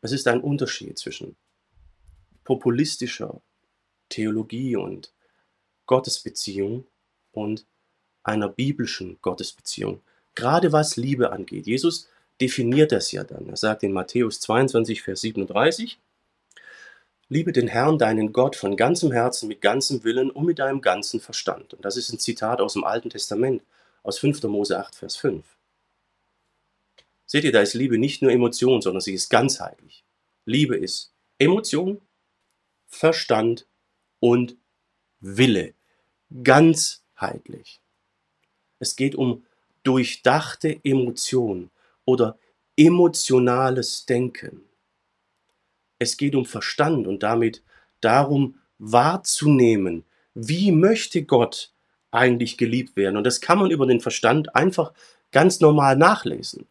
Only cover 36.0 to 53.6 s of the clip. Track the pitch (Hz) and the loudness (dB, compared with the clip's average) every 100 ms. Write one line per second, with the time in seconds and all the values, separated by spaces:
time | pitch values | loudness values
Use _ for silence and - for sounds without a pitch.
36 | _ _ _ 127 123 135 165 160 - - | _ _ _ -2 4 8 8 4 -2 -6
37 | _ _ 101 - - - - - _ _ | _ _ -8 -8 -16 -20 -20 -20 _ _
38 | _ _ _ _ _ _ _ _ 117 - | _ _ _ _ _ _ _ _ -10 -4
39 | 135 - 127 120 _ _ _ _ - 131 | -4 0 -2 -2 _ _ _ _ 0 0
40 | 120 - - 147 156 - 160 - 139 135 | 0 0 2 2 0 -6 -6 -4 -2 0
41 | 123 117 - 131 117 92 90 _ _ _ | 0 -4 -2 -2 -2 -6 -10 _ _ _
42 | - 127 113 - _ _ _ - 156 175 | 0 2 2 -2 _ _ _ 6 6 8
43 | 175 - - 131 123 123 131 131 120 - | 4 2 0 2 4 2 0 -2 -6 -10
44 | - 123 127 - 101 - _ _ _ _ | -4 -2 -2 -8 -16 -18 _ _ _ _
45 | _ _ _ _ _ _ _ _ _ _ | _ _ _ _ _ _ _ _ _ _
46 | - - 143 139 120 113 - - 147 156 | -6 -2 0 0 -2 -8 -10 -2 0 0
47 | 98 98 104 117 117 110 _ _ _ _ | -2 -2 0 0 0 -2 _ _ _ _
48 | 113 123 139 143 135 - _ _ 107 117 | 4 4 4 2 0 -4 _ _ 2 4
49 | 143 180 - - 151 139 120 107 92 85 | 4 0 -4 0 4 6 6 4 0 -6
50 | - _ _ - 113 165 202 160 190 220 | -12 _ _ -14 -6 0 4 6 4 2
51 | - 175 151 131 117 - - _ _ _ | 0 -4 2 2 2 -2 -14 _ _ _
52 | _ 117 127 120 117 - 117 120 127 - | _ 2 4 2 -2 -2 -2 -2 -4 -2
53 | 98 104 110 123 - 175 | 0 0 -2 -2 0 2